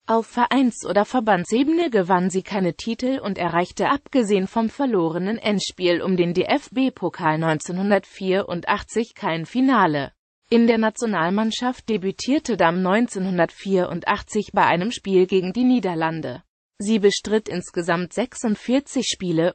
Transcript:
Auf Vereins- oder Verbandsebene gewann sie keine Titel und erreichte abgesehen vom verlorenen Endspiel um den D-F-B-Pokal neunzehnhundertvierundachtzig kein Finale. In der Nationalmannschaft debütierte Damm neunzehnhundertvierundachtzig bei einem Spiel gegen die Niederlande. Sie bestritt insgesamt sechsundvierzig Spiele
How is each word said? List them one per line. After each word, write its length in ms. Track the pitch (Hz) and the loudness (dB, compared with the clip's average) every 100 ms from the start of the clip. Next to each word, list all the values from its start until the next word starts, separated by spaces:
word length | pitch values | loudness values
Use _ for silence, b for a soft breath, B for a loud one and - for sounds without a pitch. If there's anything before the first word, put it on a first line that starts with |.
| - | 0
Auf 180 | 226 - | 0 0
Vereins- 580 | 240 240 254 247 - | -2 2 2 2 0
oder 220 | - 196 214 | 0 0 2
Verbandsebene 880 | 254 220 180 170 233 294 330 339 | 0 2 2 2 0 2 2 2
gewann 400 | 214 175 180 185 | 0 2 2 2
sie 100 | 185 | -2
keine 320 | - 202 175 | -4 -2 -2
Titel 460 | - 226 233 254 269 | -2 -6 -4 -4 -4
und 140 | 202 180 | -4 -4
erreichte 500 | 170 170 180 - 226 | -2 -2 -2 -2 0
abgesehen 600 | 285 - 262 202 196 190 | 0 0 0 2 0 0
vom 220 | 233 220 | -2 -2
verlorenen 680 | - 269 202 165 175 190 220 | -2 0 0 0 -2 -4 -2
Endspiel 640 | 214 196 - - 175 170 | -2 -2 -4 -2 0 2
um 160 | 190 180 | 0 0
den 160 | 175 | 0
D-F-B-Pokal 1040 | 175 - 277 - 247 262 - 170 - 160 156 | 0 0 -2 -2 -2 -2 -2 -6 -2 -2 0
neunzehnhundertvierundachtzig 1800 | 160 151 - 180 202 196 - - 190 190 - 175 - 202 - 220 233 | 0 -2 -4 -4 0 0 -2 -6 -2 -2 -2 -6 -4 -4 -4 -6 -6
kein 320 | - 196 165 160 | -6 -6 -4 -4
Finale. 680 | 247 269 233 175 147 135 - _ _ - | 0 2 4 2 0 -6 -12 _ _ 0
In 160 | 233 233 | 4 4
der 140 | 220 | 4
Nationalmannschaft 1080 | 220 - 233 180 165 202 220 - 247 - - | 0 -2 -2 0 0 0 -2 -2 -4 -4 -4
debütierte 720 | 208 190 - - 302 - 190 | -2 -2 -4 -2 0 0 2
Damm 240 | 165 180 | 2 2
neunzehnhundertvierundachtzig 1700 | 185 208 240 196 190 175 165 - 190 190 - 170 - 208 - 214 - | 2 2 0 -4 -2 0 0 -2 -2 0 0 -2 -4 -4 -4 -4 -2
bei 120 | 202 131 | 2 2
einem 240 | 170 214 | 2 -2
Spiel 380 | - 196 185 185 | -6 0 2 4
gegen 260 | 190 180 | 2 0
die 120 | 240 254 | 0 2
Niederlande. 760 | 247 185 165 165 160 135 - _ _ _ - | 2 0 -2 -4 -4 -8 -10 _ _ _ -8
Sie 180 | 202 220 | -2 2
bestritt 500 | 202 - 196 214 - | 2 2 -2 -4 -2
insgesamt 640 | 180 - 180 175 170 180 | -8 -8 -6 -2 -2 -2
sechsundvierzig 960 | 196 247 - 226 208 - 269 - 262 - | -4 -4 -4 -4 -2 0 0 0 -4 -4
Spiele 480 | - 180 165 170 | -4 -2 0 0